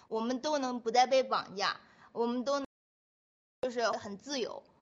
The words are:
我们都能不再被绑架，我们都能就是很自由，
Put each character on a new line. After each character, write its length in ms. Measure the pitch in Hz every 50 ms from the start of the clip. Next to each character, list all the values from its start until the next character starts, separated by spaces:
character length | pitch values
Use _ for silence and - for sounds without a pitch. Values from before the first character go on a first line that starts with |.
| - -
我 140 | 208 220
们 180 | 226 233 254 247
都 200 | 247 302 311 285
能 200 | 262 254 247 240
不 120 | - 226
再 160 | 226 247 254 240
被 160 | 269 262 247
绑 320 | - 220 190 - - 180
架， 260 | 196 190 160 - - - - - - - -
我 160 | - - 233 233
们 160 | 240 254 233
都 160 | 269 277 277
能 80 | 269 - _ _ _ _ _ _ _ _ _ _ _ _ _ _ _ _ _ _ -
就 80 | 254
是 180 | 233 247 233 202
很 300 | 214 240 - 208 202 185
自 200 | - 277 294 262
由， 240 | 214 - - - - - - _